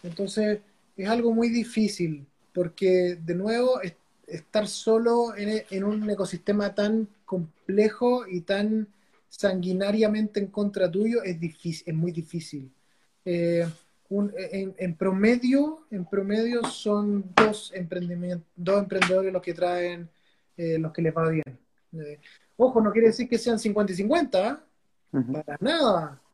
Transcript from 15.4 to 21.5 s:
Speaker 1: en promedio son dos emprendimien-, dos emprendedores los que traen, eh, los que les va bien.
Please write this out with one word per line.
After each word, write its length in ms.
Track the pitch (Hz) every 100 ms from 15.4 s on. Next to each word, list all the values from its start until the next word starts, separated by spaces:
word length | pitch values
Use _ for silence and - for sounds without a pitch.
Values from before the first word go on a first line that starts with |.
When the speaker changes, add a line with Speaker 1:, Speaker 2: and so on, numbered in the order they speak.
| 247 269 294 311 _
Speaker 1:
en 140 | 202
promedio 580 | 175 202 196 214 226 240
son 580 | 233 - 214 208 208 202 190
dos 380 | 196 214 208 -
emprendimien-, 680 | 190 170 180 175 175 180 175 -
dos 240 | - 175 202
emprendedores 520 | 196 190 185 190 190
los 100 | 185
que 120 | 175
traen, 560 | 165 180 180 175 175 170 _ _ _ _ -
eh, 200 | 165 160
los 140 | 160
que 100 | 165
les 140 | 165
va 140 | 165 160
bien. 140 | 160 143